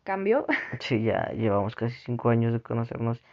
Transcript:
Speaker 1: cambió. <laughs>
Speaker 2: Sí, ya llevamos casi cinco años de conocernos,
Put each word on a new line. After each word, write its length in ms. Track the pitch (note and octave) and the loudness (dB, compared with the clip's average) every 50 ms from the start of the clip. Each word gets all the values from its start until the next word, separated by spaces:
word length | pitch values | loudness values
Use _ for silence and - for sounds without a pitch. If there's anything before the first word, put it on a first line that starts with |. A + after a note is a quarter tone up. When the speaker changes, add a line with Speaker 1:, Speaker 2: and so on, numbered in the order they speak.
| _ | _
Speaker 1:
cambió. 420 | - G3 G3 G3 G3 A3 C#4+ D#4 - | -6 -4 -2 2 2 2 2 2 0
<laughs> 320 | D4 - - - - A#2+ | -2 -2 -4 -6 -8 -8
Speaker 2:
Sí, 240 | - - C3 G#2+ A2+ | -4 -2 0 2 2
ya 260 | A2 G2 G1+ G1+ G1+ | 2 2 0 0 -2
llevamos 440 | - - A2+ A2 G2 G2+ G2+ G2+ - | -2 -2 0 2 2 2 2 0 -2
casi 200 | - A#2 A#2 A#2+ - | -2 -4 -4 -4 -6
cinco 300 | - - A#2+ A#2 - A#2+ | -6 -6 -6 0 2 4
años 240 | A#2 A#2 A#2 A#2 A#2 | 4 4 4 2 2
de 80 | A#2 | 0
conocernos, 600 | - - A#2 A#2 A#2 B2 - - A#2 A#2 A#2 A#2 - _ | -2 -2 -2 -2 -2 -4 -4 -4 -2 -2 -4 -4 -8 _